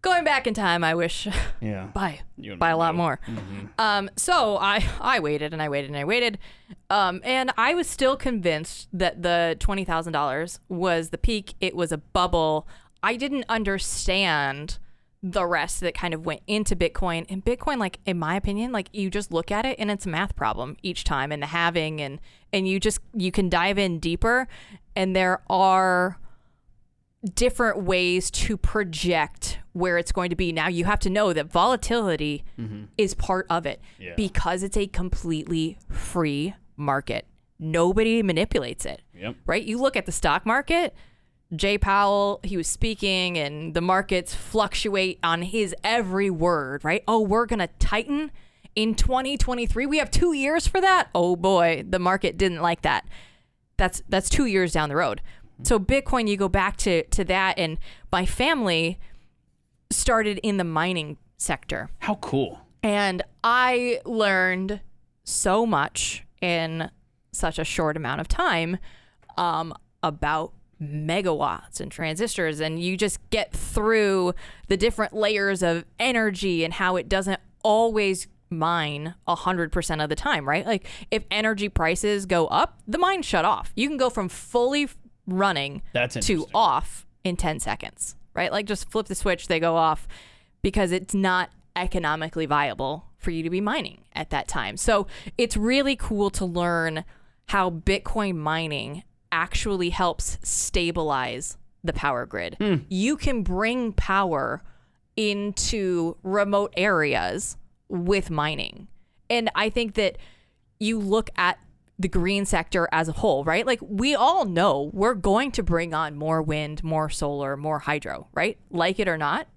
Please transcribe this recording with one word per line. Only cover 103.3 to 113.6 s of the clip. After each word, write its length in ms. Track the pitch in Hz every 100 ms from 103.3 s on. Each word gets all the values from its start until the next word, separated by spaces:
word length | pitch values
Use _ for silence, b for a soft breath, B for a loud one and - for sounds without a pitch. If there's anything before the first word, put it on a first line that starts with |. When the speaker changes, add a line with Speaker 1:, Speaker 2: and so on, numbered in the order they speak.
| 247
Speaker 1:
bring 500 | 180 180 220 247 233
power 680 | - - 190 196 151 127 123 b b b b _ -
into 1040 | 214 202 208 196 - 226 190 180 165 -
remote 500 | 190 202 202 202 202 -
areas 800 | 202 180 151 120 90 120 - - - _ _
with 400 | 180 175 196 180
mining. 580 | 156 151 151 - - - - - _ _
And 200 | 233 226 -
I 140 | 214
think 260 | 226 233 202
that 220 | 196 - b b b b _ _
you 200 | 214 226
look 300 | 202 214 - -
at 220 | 180 180 - _ _ -
the 100 | 185
green 380 | - 175 196 202
sector 420 | 180 165 190 170
as 160 | 160 160
a 60 |
whole, 300 | 151 220 139
right? 220 | 147 170